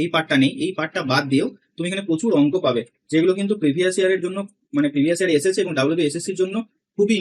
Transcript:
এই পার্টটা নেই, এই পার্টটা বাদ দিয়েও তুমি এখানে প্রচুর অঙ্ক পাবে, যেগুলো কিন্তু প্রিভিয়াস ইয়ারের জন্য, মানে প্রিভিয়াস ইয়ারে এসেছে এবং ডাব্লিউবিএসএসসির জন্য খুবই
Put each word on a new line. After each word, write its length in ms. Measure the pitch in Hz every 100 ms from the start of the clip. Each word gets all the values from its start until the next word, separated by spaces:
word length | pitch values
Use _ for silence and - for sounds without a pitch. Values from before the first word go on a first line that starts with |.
এই 80 | 170
পার্টটা 220 | 165 156 143
নেই, 100 | 135 135
এই 60 | 160 185
পার্টটা 220 | 156 185 143
বাদ 140 | 131 143
দিয়েও 160 | 135 226 - _ -
তুমি 100 | 175
এখানে 160 | 190 202
প্রচুর 220 | 160 233 165
অঙ্ক 140 | 143 127 131
পাবে, 160 | 120 113 _ _
যেগুলো 200 | 156 180 190
কিন্তু 160 | 202 208
প্রিভিয়াস 320 | 151 139 185 185
ইয়ারের 220 | 185 185
জন্য, 140 | 180 190 202 _ _ 143
মানে 120 | 147
প্রিভিয়াস 240 | 143 151 170
ইয়ারে 140 | 185 151
এসেছে 200 | 190 185
এবং 80 | 175 151
ডাব্লিউবিএসএসসির 600 | 139 165 147 156 180 185
জন্য 140 | 185 208 226 _ _ -
খুবই 180 | 202 208